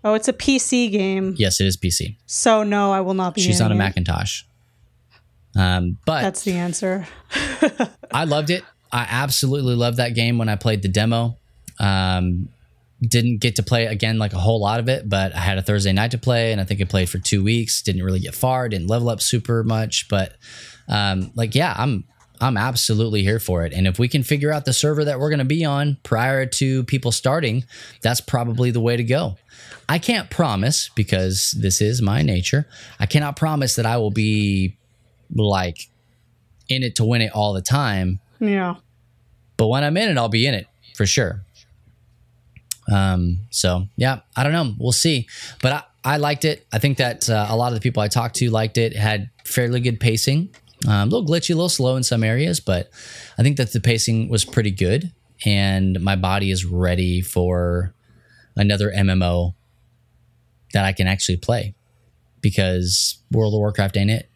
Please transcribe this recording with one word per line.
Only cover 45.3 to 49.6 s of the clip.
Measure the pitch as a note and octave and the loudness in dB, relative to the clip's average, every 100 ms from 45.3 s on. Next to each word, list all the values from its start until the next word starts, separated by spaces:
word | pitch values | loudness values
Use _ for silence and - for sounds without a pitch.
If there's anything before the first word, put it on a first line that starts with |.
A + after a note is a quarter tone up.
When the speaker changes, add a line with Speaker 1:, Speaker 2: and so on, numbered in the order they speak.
| - - - | -12 -18 -2
Speaker 2:
But | B2+ C#3+ - _ | -2 -2 -6 _
I, | - D3 | -2 0
I | |
liked | D3 D3 D#3 | 0 0 -2
it. | - _ | -2 _
I | A2+ | 0
think | C#3+ C3+ | 2 2
that, | B2 A#2 - | -2 -2 0
uh, | A2 G#2 | 0 0
a | A2+ | 0
lot | B2 | 0
of | A#2 | 0
the | |
people | B2 A#2+ | -2 0
I | G#2 | 0
talked | A#2+ A#2 - | 0 -2 -2
to | B2 | 0
liked | A2 A2 A#2 | 0 0 0
it. | A2+ G#2 | 0 0
Had | G#2+ G#2+ G#2 _ - | 0 0 -6 _ -4
fairly | - | -2